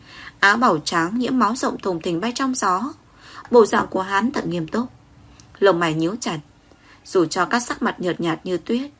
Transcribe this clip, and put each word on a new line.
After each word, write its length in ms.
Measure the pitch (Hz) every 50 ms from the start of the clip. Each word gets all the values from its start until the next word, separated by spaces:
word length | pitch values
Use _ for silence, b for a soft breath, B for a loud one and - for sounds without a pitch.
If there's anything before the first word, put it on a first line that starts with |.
| B B B B B B B B
Áo 180 | - 196 208 233
bào 200 | 247 247 185 151
trắng 420 | 156 - - 170 165 175 208 240
nhiễm 200 | 247 233 269 262
máu 160 | 226 202 226
rộng 240 | 262 - - - -
thùng 220 | - 196 185 165
thình 180 | 156 190 175 160
bay 120 | 190 233 240
trong 200 | - 277 269 254
gió. 380 | 254 - 196 180 185 220 285 320 - _ B B B B B B B B B
Bộ 140 | - 240 220
dạng 220 | 196 - 214 208 -
của 140 | - 190
hắn 300 | 185 190 196 196 208 247
thật 160 | 285 - - 170
nghiêm 200 | 165 175 160 156
túc, 180 | - 214 247 254 - - - - - - - B B B B B B B
lông 200 | 202 196 185 170
mày 140 | 175 165 156
nhíu 220 | 160 160 165 202 233
chặt. 200 | - - 175 156 - - - _ _ _ b b b b b b b
Dù 200 | - - 190 170
cho 200 | 160 - 190 175
các 140 | 170 - 240
sắc 220 | 240 - - - 277
mặt 120 | 214 170 -
nhợt 220 | 175 180 160 -
nhạt 240 | 165 170 160 160 -
như 120 | 180 185 170
tuyết, 340 | 170 - 226 240 269 285 - _